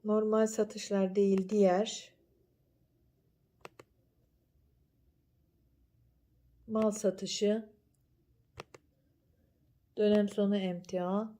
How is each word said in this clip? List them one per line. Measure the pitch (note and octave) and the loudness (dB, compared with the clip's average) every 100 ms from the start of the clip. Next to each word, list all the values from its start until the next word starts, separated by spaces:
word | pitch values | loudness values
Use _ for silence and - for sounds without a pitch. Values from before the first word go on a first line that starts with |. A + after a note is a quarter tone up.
Normal | G#3+ G#3+ G#3+ A3 A3 | 0 0 2 2 2
satışlar | A3 G#3+ G3+ - G3+ F#3+ G3 | 0 -4 -4 -4 -2 0 2
değil, | G3 F#3+ F#3 | 2 2 0
diğer. | G#3+ G3 F3+ A3 - - _ _ _ _ _ _ _ _ _ _ _ _ _ _ _ - _ - _ _ _ _ _ _ _ _ _ _ _ _ _ _ _ _ _ _ _ _ _ _ _ _ _ _ _ - | 4 4 4 -2 -6 -16 _ _ _ _ _ _ _ _ _ _ _ _ _ _ _ -20 _ -20 _ _ _ _ _ _ _ _ _ _ _ _ _ _ _ _ _ _ _ _ _ _ _ _ _ _ _ -6
Mal | A3 A3 | 0 0
satışı. | G#3 G3 F#3+ F#3+ - G#3 A3 A3 _ _ _ _ _ _ _ _ - - - _ _ _ _ _ _ _ _ _ _ _ - | 0 -2 -2 -8 -2 0 0 -4 _ _ _ _ _ _ _ _ -20 -20 -20 _ _ _ _ _ _ _ _ _ _ _ 0
Dönem | G#3 G#3 G3+ | 4 4 2
sonu | G#3 G3+ G3+ | 0 0 0
emtia. | F#3+ F3 - F#3 F3 G3 A3 | -2 -6 -6 -4 -2 -2 -4